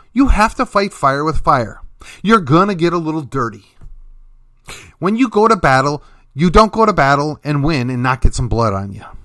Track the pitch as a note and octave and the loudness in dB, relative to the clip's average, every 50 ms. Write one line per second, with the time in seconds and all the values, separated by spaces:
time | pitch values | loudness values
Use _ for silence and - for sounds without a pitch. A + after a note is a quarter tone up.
0 | _ _ _ A#3 C#4 B3 - G3 G#3+ A3+ - - B3+ - - G3+ G3+ G3+ - - | _ _ _ 0 2 2 4 2 2 -2 0 -4 -6 -2 -2 -2 -2 -2 -6 -2
1 | - C3+ C3+ C#3 D3+ D#3+ D3 - - E3 D3+ C3 A#2 G2+ - - - - - _ | -2 -2 0 0 -2 -2 -2 -2 0 2 0 0 0 -4 -10 -16 -20 -20 -20 _
2 | - - - - - F#3 A3+ A3 E3+ A#2+ D3 E3+ F#3+ G#3 G3+ E3 E3 E3+ E3 F3+ | -20 -20 -20 -6 0 2 2 2 2 2 2 2 2 2 0 -2 -2 -2 -2 -2
3 | D#3+ D#3 D#3 D#3+ D3 A2 - C#3 B2 A2+ G2 F#2 _ _ _ _ - - - - | -4 -4 -6 -6 -8 -6 -6 -6 -6 -6 -6 -12 _ _ _ _ -20 -20 -20 -20
4 | - - - - - - - - _ _ _ _ _ - - - - - _ _ | -20 -20 -20 -20 -20 -20 -20 -20 _ _ _ _ _ -20 -20 -20 -20 -20 _ _
5 | D#3 F#3 G#3+ A3+ C4 A#3 - G#3 G#3+ A3 A3+ F#3 - D3 C3 C3 C3+ D3 D3 C#3+ | -4 -4 0 0 -2 0 0 0 2 2 2 2 2 2 2 2 2 0 -4 -6
6 | - - - _ _ _ _ B2+ D#3+ F#3 D3+ G#3 A3 G#3+ - A3 A3 G#3+ G3 E3 | -10 -16 -20 _ _ _ _ 0 0 4 4 4 4 4 2 2 2 2 2 2
7 | C#3+ C3+ C#3+ C#3+ C#3+ D3+ D3 - _ C#3+ D3 C#3+ C#3 C#3+ C#3+ C#3 A#2+ B2 B2+ B2 | 2 2 2 2 0 -4 -6 -6 _ -4 -2 0 0 0 -2 -2 -2 -4 -4 -2
8 | B2 C3 B2+ C3 - - - - B2+ A2+ A2 A2+ A#2 A2 G2 G2 G2 G2+ G2 G#2+ | -2 -2 -2 2 2 0 2 2 -4 -2 -2 0 0 0 -2 -4 -6 -8 -12 -16
9 | - - - - - | -18 -18 -20 -20 -20